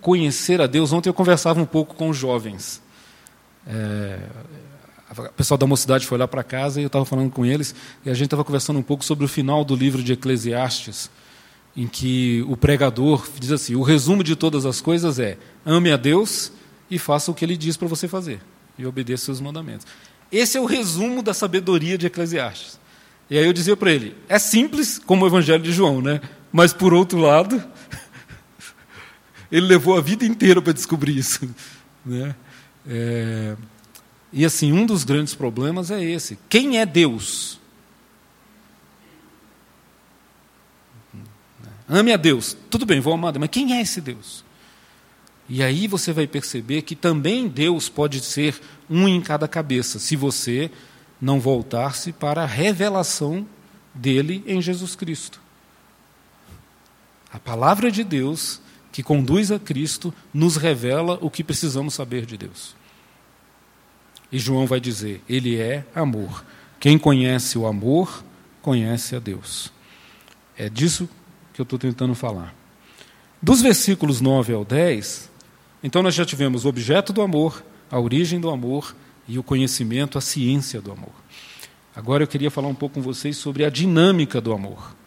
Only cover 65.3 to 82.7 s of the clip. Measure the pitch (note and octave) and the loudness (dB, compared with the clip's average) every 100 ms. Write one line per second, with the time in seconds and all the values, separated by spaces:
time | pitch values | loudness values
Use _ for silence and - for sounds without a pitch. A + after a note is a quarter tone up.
65.3 | B2+ B2 A#2 A2+ C#3+ C#3 E3+ D3+ A2 G2 | -2 -2 -2 -2 -6 -8 -4 -2 -2 -6
66.3 | - - - - _ D3 D#3 D3+ C3+ B2+ | -10 -16 -20 -20 _ 6 6 6 4 4
67.3 | B2+ B2 A#2+ A2+ G#2 G#2+ D3+ F#3 - - | 0 -2 -2 -2 -2 2 2 0 -6 -20
68.3 | - - _ - B2+ A2 A#2+ - B2+ A#2 | -20 -20 _ -2 0 0 -2 -4 -8 -8
69.3 | F#2+ - - - _ _ - - - - | -10 -10 -12 -12 _ _ -20 -20 -20 -20
70.3 | _ _ - G#2+ G#2+ D#3+ - F3 - - | _ _ -10 -8 0 0 0 -6 -12 -20
71.3 | - _ - B2+ B2+ C3 A#2+ B2+ A#2+ B2 | -20 _ -10 -6 -4 -4 -2 -2 -2 -4
72.3 | G2+ E2+ - _ _ _ - - _ _ | -6 -10 -16 _ _ _ -20 -20 _ _
73.3 | _ D#3+ B3+ B3+ G#3 - F#3+ D3+ C3 C3 | _ 4 6 6 4 2 2 2 2 4
74.3 | C3+ A#2+ A2+ G2+ B2+ F3 A#2+ G2+ - - | 4 2 -2 -2 0 2 0 -6 -12 -14
75.3 | - - _ _ _ - F3 F#3 D#3 E3+ | -20 -20 _ _ _ -4 0 2 2 -2
76.3 | C3+ C#3 B2+ B2 B2 A#2 D#3+ G3 G3+ G3+ | 0 -2 0 -2 -2 0 2 2 -2 0
77.3 | D3+ D#3+ - - - _ B2+ A#2+ C3 E3+ | 2 0 -2 -18 -20 _ -2 0 0 0
78.3 | F3 E3 C#3 A#2+ C#3 - - - _ - | -2 -4 -4 -4 -6 -8 -16 -20 _ -10
79.3 | A#2 B2 C3+ C3 - A#2 A#2+ C#3+ C#3+ C3+ | -10 -2 0 2 0 -2 -2 -2 -4 -6
80.3 | - B2 C#3 C3+ A#2 G2+ G2 - - _ | -2 0 0 -2 -10 -12 -14 -18 -20 _
81.3 | - - - - _ _ - A2+ C#3 D3 | -20 -20 -20 -20 _ _ -14 -2 0 0
82.3 | D3 C#3+ C#3+ C#3 | 0 -2 -2 -6